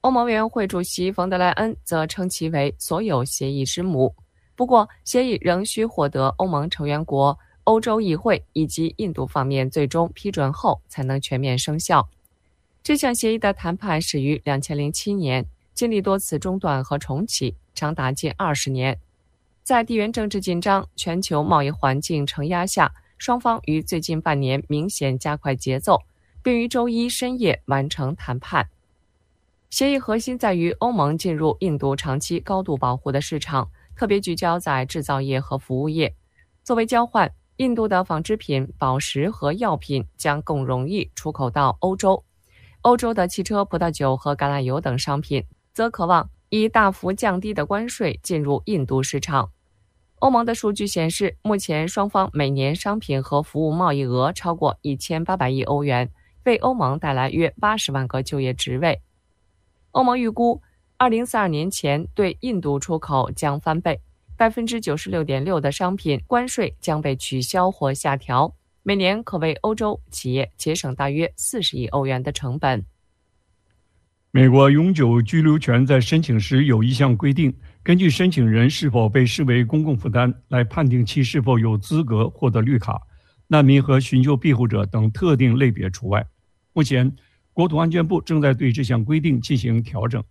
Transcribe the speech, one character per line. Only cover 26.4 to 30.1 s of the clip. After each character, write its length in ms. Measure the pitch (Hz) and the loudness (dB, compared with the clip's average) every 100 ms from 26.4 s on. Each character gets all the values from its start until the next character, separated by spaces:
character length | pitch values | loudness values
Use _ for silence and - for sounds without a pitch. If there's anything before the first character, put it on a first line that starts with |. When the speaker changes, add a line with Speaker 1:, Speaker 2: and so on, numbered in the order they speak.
Speaker 1:
并 180 | - 240 | -2 0
于 80 | 233 | 0
周 220 | 247 240 | -2 -2
一 180 | 233 240 | -2 -2
深 320 | - 247 254 | -4 -6 -2
夜 220 | 208 - | 0 -2
完 240 | - 139 139 | -2 -2 -2
成 260 | - 135 | -4 -6
谈 240 | 160 - 127 | -6 -6 -8
判。 300 | - 160 92 _ _ _ _ _ _ _ _ _ _ | -2 -2 -2 _ _ _ _ _ _ _ _ _ _
协 200 | - 269 | -2 0
议 80 | 277 | 0
核 200 | 254 | -2